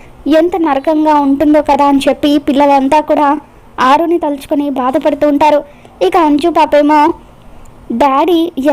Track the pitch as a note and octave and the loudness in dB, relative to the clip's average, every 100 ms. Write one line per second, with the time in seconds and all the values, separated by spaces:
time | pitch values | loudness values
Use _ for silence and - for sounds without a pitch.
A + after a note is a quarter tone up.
0 | - - C4+ D#4 E4+ F#4 D#4+ C4+ C#4 D#4 | -20 -10 -2 0 0 -2 -2 -2 -2 0
1 | D#4 D4 C#4 C#4 D4+ D4+ D4 C#4 C#4+ C#4 | 0 0 0 0 2 2 2 0 2 2
2 | C#4+ C4 D4 D4 D4 C4+ C#4+ C#4 C4+ D4+ | 0 -2 0 0 0 0 2 2 2 0
3 | D4+ D4+ D4 D4 - - - - C4 D4 | 0 0 0 -2 -8 -20 -18 -4 0 2
4 | E4 E4+ D4+ C#4+ - C#4+ C#4+ C4+ B3+ D4 | 0 -2 -2 -6 -6 -4 -4 -4 -2 -2
5 | D4+ C#4+ D4 C#4+ D4+ D4 D4 - - - | -2 0 0 0 0 0 -2 -14 -20 -4
6 | F#4 F4+ D#4 D4 E4+ E4 D4+ D4 D4 D4+ | -2 0 2 0 0 0 2 2 2 2
7 | D4+ - - - - - - - - A#3 | 0 -2 -14 -20 -20 -20 -20 -20 -10 -2
8 | C#4+ C4+ E4+ E4 E4+ - C4+ | 0 0 0 0 -2 -4 -2